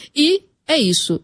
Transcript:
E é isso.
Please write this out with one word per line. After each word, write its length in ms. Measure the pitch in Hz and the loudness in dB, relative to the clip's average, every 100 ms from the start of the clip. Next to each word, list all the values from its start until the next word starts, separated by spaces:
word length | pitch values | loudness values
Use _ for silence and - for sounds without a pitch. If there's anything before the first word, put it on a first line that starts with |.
| - | -8
E 280 | 285 302 392 - _ - | 0 2 0 -4 _ -2
é 100 | 311 | 0
isso. 420 | 190 175 - 165 | 0 0 -2 -6